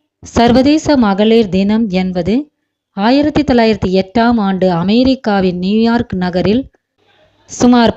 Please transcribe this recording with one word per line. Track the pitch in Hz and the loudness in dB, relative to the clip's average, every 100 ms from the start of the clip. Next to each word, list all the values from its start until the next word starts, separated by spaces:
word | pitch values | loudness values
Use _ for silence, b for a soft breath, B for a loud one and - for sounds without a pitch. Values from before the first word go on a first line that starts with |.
| _ _ | _ _
சர்வதேச | - - 233 247 262 311 - 285 | -8 0 2 2 2 0 0 0
மகளிர் | 214 190 214 226 214 | 2 0 2 2 2
தினம் | 185 202 214 233 | -2 0 -2 -2
என்பது | 180 185 185 175 233 302 _ _ _ _ - | -4 -4 -4 -4 -4 -6 _ _ _ _ -4
ஆயிரத்தி | 208 269 302 302 | 0 0 0 -2
தொள்ளாயிரத்தி | 294 247 220 208 190 | 0 0 2 0 -2
எட்டாம் | 185 190 - 233 233 | -2 -2 0 0 0
ஆண்டு | 196 190 185 | -2 -2 -2
அமெரிக்காவின் | 170 180 226 254 262 226 202 185 175 | 0 0 0 0 0 -2 -2 -2 -2
நியூயார்க் | 185 220 226 233 233 | -2 0 0 0 -4
நகரில் | 190 180 175 175 226 269 _ _ _ _ _ _ _ _ | -6 -4 -2 0 -2 -4 _ _ _ _ _ _ _ _
சுமார் | - 247 247 226 | 0 2 4 4